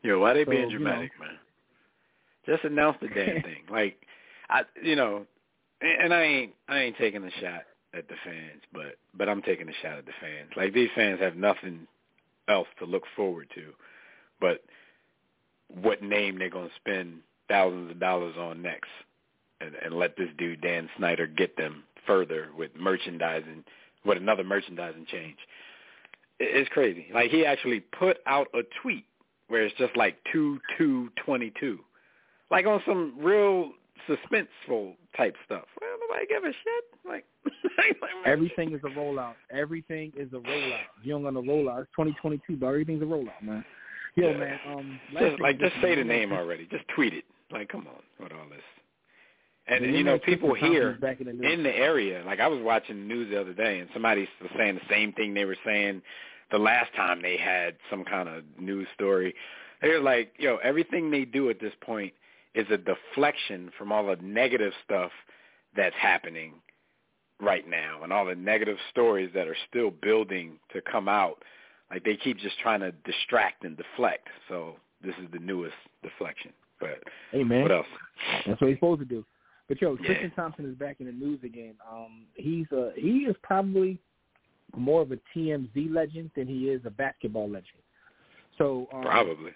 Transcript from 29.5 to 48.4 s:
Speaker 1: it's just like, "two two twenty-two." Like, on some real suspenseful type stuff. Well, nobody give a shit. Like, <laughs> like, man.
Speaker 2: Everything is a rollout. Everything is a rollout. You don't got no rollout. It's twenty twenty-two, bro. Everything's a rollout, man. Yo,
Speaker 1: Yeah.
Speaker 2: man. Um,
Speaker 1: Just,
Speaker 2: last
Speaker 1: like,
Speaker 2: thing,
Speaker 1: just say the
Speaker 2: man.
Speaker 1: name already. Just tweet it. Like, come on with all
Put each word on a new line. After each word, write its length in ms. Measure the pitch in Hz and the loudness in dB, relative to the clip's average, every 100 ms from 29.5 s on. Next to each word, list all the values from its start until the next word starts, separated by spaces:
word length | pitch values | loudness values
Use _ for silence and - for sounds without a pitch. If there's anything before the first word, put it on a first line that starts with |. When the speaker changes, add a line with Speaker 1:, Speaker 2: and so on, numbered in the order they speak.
| 113 | 2
Speaker 1:
it's 140 | 107 - | 2 2
just 180 | 127 - | 0 4
like, 220 | 107 - - | 2 2 -2
"two 260 | 160 151 143 - - | 2 2 0 -8 0
two 320 | 160 131 120 - | 2 2 -2 -8
twenty-two." 560 | - 131 117 - 139 92 - _ _ _ _ _ _ | -2 -2 -2 -4 -4 -6 -10 _ _ _ _ _ _
Like, 160 | 185 190 | 4 6
on 160 | 208 - | 4 4
some 260 | 190 160 123 | 0 0 0
real 520 | 156 208 202 185 156 - _ - - | 4 6 8 4 0 -8 _ -20 -2
suspenseful 880 | 151 - 220 180 - - 120 98 90 _ - | -2 0 -2 -2 -12 -4 -2 -2 -12 _ 0
type 200 | 117 - - | 0 0 -8
stuff. 200 | 98 - - | -8 -8 -12
Well, 120 | 453 480 | -10 -8
nobody 240 | 466 - 403 | -4 -4 -2
give 160 | 427 | -2
a 40 | 359 | -2
shit. 360 | 262 440 466 480 _ 359 | -6 -6 -6 -8 _ -14
Like, 180 | - - _ | -14 -14 _
<laughs> 100 | - - - - | -10 -4 -4 2
like, 240 | 427 - | 2 2
man. 100 | - - 131 | -6 -2 2
Speaker 2:
Everything 480 | 151 170 170 165 | 2 2 -2 -4
is 80 | 151 | -4
a 60 | 143 139 | -8 -6
rollout. 360 | 147 139 120 117 _ | -6 -4 -8 -12 _
Everything 600 | 131 147 165 160 160 156 143 | -6 -4 -6 -8 -10 -8 -10
is 100 | 135 | -10
a 40 | 127 | -10
rollout. 420 | 123 147 135 117 98 - | -6 -4 -4 -6 -10 -12
You 100 | 120 | -6
don't 100 | 147 | -4
got 100 | 143 131 | -2 -4
no 60 | |
rollout. 380 | 127 151 139 123 | 0 2 2 -2
It's 80 | - - | -8 -2
twenty 180 | 156 147 | 0 0
twenty-two, 360 | 156 147 - 151 | -4 -4 -4 -2
bro. 120 | 127 | 0
Everything's 340 | 143 156 156 | 0 0 -2
a 20 | 151 | -2
rollout, 360 | 160 120 - | -2 -4 -10
man. 220 | 107 107 - - - - - - | -8 -8 -10 -18 -18 -14 -4 2
Yo, 140 | 175 | 4
Speaker 1:
Yeah. 60 | 147 | 2
Speaker 2:
man. 220 | 143 139 143 | -4 -6 -8
Um, 320 | 143 139 131 - | -10 -10 -14 -10
Speaker 1:
Just, 100 | 143 | 2
Speaker 2:
last 180 | - 143 | 2 4
Speaker 1:
like, 180 | 139 139 | 2 4
Speaker 2:
thing, 100 | 185 | 2
Speaker 1:
just 120 | - | 4
say 140 | 180 160 | 4 4
the 80 | |
Speaker 2:
man. 40 | 120 | 4
Speaker 1:
name 260 | 117 104 | 2 2
already. 340 | 95 85 82 85 | -2 -2 -6 -6
Just 160 | - - | -10 -6
tweet 240 | - 127 | 2 2
it. 100 | 85 - _ _ | 0 -12 _ _
Like, 200 | - 104 | -10 -8
come 180 | - - | -10 -12
on 160 | 64 _ _ | -20 _ _
with 120 | 87 | -16
all 160 | 80 | -16